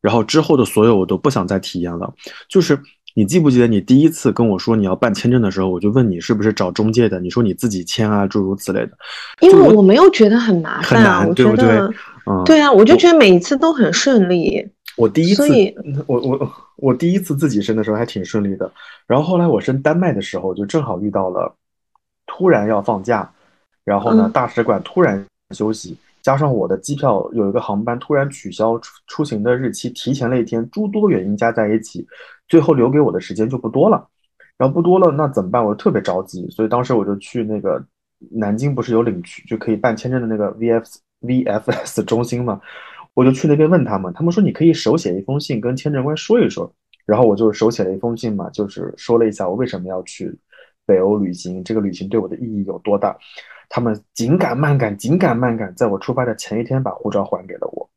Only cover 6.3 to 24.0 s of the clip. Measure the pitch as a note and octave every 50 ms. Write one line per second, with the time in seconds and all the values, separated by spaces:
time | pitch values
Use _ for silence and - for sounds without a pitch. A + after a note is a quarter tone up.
6.3 | B2 G#2+ G#2 A2 G#2+ - G#2 F2+ E2+ - G#2+ A2 A2 A#2+ A#2+ G#2+ F#2+ F#2 F2+ F2+
7.3 | - B2 A#2+ G2+ F2+ - - A#2 G#2 F#2 F2 - - - A2+ G#2 G#2+ G2+ G2 F#2+
8.3 | - G#2+ G2 F#2+ G2 G2+ - - F#2 - A1+ - _ _ - - - - - -
9.3 | - - - F4+ G4 - - - A3 G#3+ G3 F#3 G3+ C4+ F4+ G4 - - A3 G#3
10.3 | G#3+ A#3+ A#3+ A3+ F#3+ E3+ D#3+ - - - E3 - - A3+ A3 G3+ F3+ F3+ G3 -
11.3 | F3+ - B2+ G#3+ G#3+ A3 B3+ A#3 - - G3 G3 A3+ - - - - - - -
12.3 | G3+ - - - D#4+ D#4 D4 C#4+ C4 F#3+ G#3+ A3+ E4 F#4 F4+ F4 E4+ D#4+ B3+ G3+
13.3 | F#3 F3 F3+ - D4 C4+ D4+ D#4+ E4 C#4 A3+ D3+ E3+ - - C#4 C4 A3+ F#3+ F3
14.3 | F3+ F3 D#3+ - - - - - _ _ _ - - - A#2 A2 G2+ D#3+ E3 E3+
15.3 | G3+ - C#4+ D4 C#4+ A#3+ G3 - - - - D3 C#3 C#3 D3 - C3 A#2+ - C3
16.3 | B2 C#3 C3+ - - - - _ _ - - C3+ B2+ B2 - E3+ F3+ G3 F#3 -
17.3 | D3 C#3 E3 D3 A#2+ G#2 G2+ G#2+ A2 A2 G#2+ A2 G#2+ G#2+ A#2 A#2 - G#2 F#2 F#2
18.3 | - A2 G2+ G2 G2 - - - _ _ - - - - _ _ - C3+ D#3 E3
19.3 | F#3 F3 F3 E3+ C3 G#2 - - C3 C3+ C3+ D3+ D#3 F3 F#3 F3 C3 G2+ G2+ -
20.3 | - F#2 - F#2+ F2+ F#2+ G2+ G2+ - E3 C#3+ A2+ G2 F2 G2+ G#2 G2+ G#2 F#2+ F#2
21.3 | F#2 F#2+ F2 - _ _ _ _ _ _ _ _ _ _ _ _ _ _ _ -
22.3 | - - F3+ F#3 D#3+ A2 G#2 G#2+ A2 G#2 G2 - A2+ G2 F#2+ A2+ A#2 G#2 F2+ -
23.3 | _ _ _ _ _ _ _ _ _ _ _ - G2+ G2